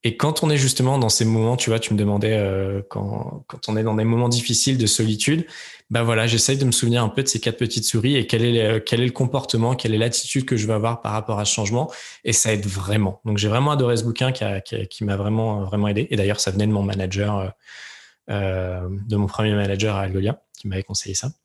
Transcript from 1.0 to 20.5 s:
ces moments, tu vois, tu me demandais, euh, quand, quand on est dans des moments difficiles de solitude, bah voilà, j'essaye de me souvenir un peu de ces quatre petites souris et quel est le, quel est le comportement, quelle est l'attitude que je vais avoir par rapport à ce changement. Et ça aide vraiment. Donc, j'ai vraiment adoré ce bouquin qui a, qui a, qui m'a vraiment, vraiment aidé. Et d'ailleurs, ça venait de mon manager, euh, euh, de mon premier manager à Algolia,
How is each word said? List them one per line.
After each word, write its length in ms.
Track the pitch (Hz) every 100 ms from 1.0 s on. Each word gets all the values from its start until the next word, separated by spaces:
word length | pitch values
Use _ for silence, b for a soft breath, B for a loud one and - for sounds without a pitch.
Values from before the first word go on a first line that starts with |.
| 113
ces 160 | - 110
moments, 320 | 113 113 123
tu 140 | -
vois, 80 | 113
tu 140 | -
me 60 | 104
demandais, 380 | 104 101 107 107
euh, 440 | 98 95 95 98 98
quand, 540 | - 98 - - - -
quand 200 | - -
on 80 | 110
est 80 |
dans 120 | 110 107
des 80 | 110
moments 240 | 117 123
difficiles 480 | 120 117 117 - 131
de 80 | 110
solitude, 600 | - 110 107 - 160 175 B B B B
bah 80 | 120
voilà, 240 | 117 110 113
j'essaye 320 | 113 120 139
de 80 | 131
me 60 |
souvenir 320 | - 117 120
un 60 | 113
peu 120 | -
de 60 | 135
ces 120 | 113
quatre 180 | 117 -
petites 280 | 117 113 -
souris 300 | 113 120 139
et 100 | 113
quel 180 | 113
est 300 | 120 117 110
le, 60 | 110
quel 220 | - 120
est 40 | 123
le 60 |
comportement, 640 | 123 123 135 - 117 117 131
quelle 180 | 117
est 60 | 110
l'attitude 440 | 117 110 - 139
que 140 | 131 120
je 80 | 107
vais 80 |
avoir 300 | 110 113 113
par 80 | 110
rapport 260 | 107 104 104
à 80 | 104
ce 80 |
changement. 380 | - 104 117 127 B B B
Et 100 | -
ça 180 | 110 113
aide 140 | 107 98
vraiment. 560 | 95 95 107 98 98 113
Donc, 120 | 104
j'ai 100 | 104
vraiment 220 | 113 143
adoré 260 | 143 123 117
ce 80 |
bouquin 280 | 113 117 131
qui 120 | 131
a, 160 | 104 98
qui 140 | -
a, 120 | 110 98
qui 160 | -
m'a 140 | 107 98
vraiment, 460 | 101 110 110 104
vraiment 240 | 95 104 104
aidé. 200 | 104 156
Et 60 | 107
d'ailleurs, 240 | 98 101
ça 100 | -
venait 160 | 98 110
de 60 |
mon 100 | 101
manager, 560 | 98 98 92 95 104 104
euh, 100 | 95 - B B B B B B -
euh, 580 | 104 98 95 92 90 90 98 107
de 80 | 104
mon 100 | 101
premier 260 | - 107
manager 420 | 104 101 98 110 98
à 60 |
Algolia, 400 | 98 95 101 139 _